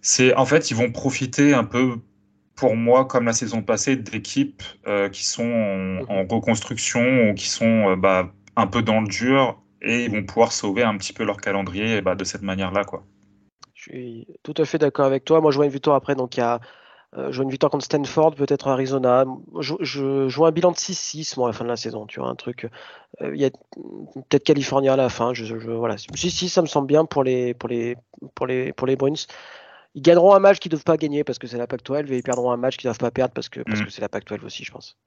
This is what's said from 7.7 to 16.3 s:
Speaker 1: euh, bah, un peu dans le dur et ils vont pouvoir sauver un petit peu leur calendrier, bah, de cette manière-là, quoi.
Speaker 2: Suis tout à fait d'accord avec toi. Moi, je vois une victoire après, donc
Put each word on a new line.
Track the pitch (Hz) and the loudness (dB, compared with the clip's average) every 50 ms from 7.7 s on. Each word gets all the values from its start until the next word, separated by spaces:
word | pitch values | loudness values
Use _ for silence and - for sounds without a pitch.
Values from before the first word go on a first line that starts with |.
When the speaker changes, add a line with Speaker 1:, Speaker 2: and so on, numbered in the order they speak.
| 113 113 107 98 | 2 4 4 2
Speaker 1:
euh, | 92 | 2
bah, | 92 92 98 95 92 92 90 - _ _ - _ | 2 2 2 4 2 0 -2 -6 _ _ -8 _
un | - 107 | 0 0
peu | 98 95 120 | 0 2 -2
dans | 110 107 110 110 110 | 0 2 2 0 0
le | 104 | -2
dur | 98 - 113 123 135 139 135 120 - - _ _ _ _ - | -4 -4 0 2 4 4 2 2 0 -6 _ _ _ _ -6
et | - 117 120 120 | -4 -2 -2 -2
ils | 120 | -2
vont | 104 107 98 | -4 -4 -6
pouvoir | 95 - 117 113 110 - | -6 2 4 4 4 4
sauver | - - 107 95 104 120 | -4 -2 -2 0 2 2
un | 113 104 | 0 0
petit | 101 - - - | -2 -6 -10 -8
peu | - 113 | -4 -4
leur | 104 101 | -4 -4
calendrier, | 95 - - 98 98 98 95 90 98 107 113 113 104 | -4 -4 -2 -2 -2 -2 -4 -4 -4 -2 -2 -2 0
bah, | 95 95 90 | 0 0 -2
de | 90 92 | -2 -4
cette | - - - 101 | -8 -8 -8 -6
manière-là, | 98 95 95 98 90 92 101 101 | -6 -4 -4 -4 -2 -2 -2 -4
quoi. | - - - - _ _ _ _ _ _ _ _ _ _ _ - _ _ _ - - | -4 -8 -14 -14 _ _ _ _ _ _ _ _ _ _ _ -20 _ _ _ -20 -16
Speaker 2:
Suis | - 131 123 123 117 113 117 _ - - _ | -14 -14 -14 -12 -14 -16 -18 _ -20 -18 _
tout | - 151 | -12 -2
à | - 160 | -2 -2
fait | 139 - 160 | 0 2 2
d'accord | 151 143 135 - 143 | 2 2 2 2 2
avec | 135 135 135 _ | 2 2 0 _
toi. | - 160 160 | 4 4 6
Moi, | 160 156 | 6 6
je | 139 | 4
vois | 139 147 | 4 2
une | 143 135 | 0 0
victoire | 139 - 151 147 | 0 2 2 2
après, | 135 - - 139 | 2 2 0 -2
donc | 135 127 123 | -2 -2 -6